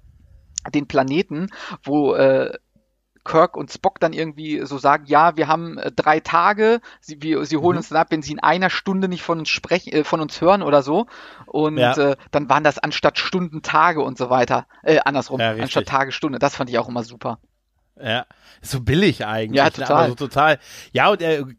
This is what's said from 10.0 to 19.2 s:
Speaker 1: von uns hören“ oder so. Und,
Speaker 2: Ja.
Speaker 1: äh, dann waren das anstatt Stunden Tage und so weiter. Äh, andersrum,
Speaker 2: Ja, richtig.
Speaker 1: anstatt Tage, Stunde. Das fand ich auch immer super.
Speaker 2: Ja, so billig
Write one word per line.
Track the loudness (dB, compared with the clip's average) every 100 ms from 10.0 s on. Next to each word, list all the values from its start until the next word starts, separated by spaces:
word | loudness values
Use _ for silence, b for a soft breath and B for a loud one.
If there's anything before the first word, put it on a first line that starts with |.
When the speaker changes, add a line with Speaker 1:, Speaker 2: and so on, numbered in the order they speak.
Speaker 1:
von | -2 -2
uns | -4 0
hören“ | 2 4
oder | 4 2
so. | 4 0 -2 B B B B
Und, | -2 -2 2
Speaker 2:
Ja. | 2 2
Speaker 1:
äh, | 0 0 B
dann | -4 2
waren | 2
das | 2 0
anstatt | -4 0 0 0
Stunden | -4 -4 -4 -8
Tage | -2 2 2 2
und | -4 -4
so | 0
weiter. | 2 2 0 -4 b
Äh, | 2 2
andersrum, | 2 -2 -4 -2
Speaker 2:
Ja, | -2
richtig. | -2
Speaker 1:
anstatt | -2 -4 -2
Tage, | -2 -2
Stunde. | -4 -6 -2
Das | -2 -2
fand | -4
ich | -4
auch | -4
immer | -6
super. | -10 -10 -10 -10 _ _ _ _ _ _
Speaker 2:
Ja, | -4 -4 -6 b b b
so | -8 -4
billig | 0 2 2 0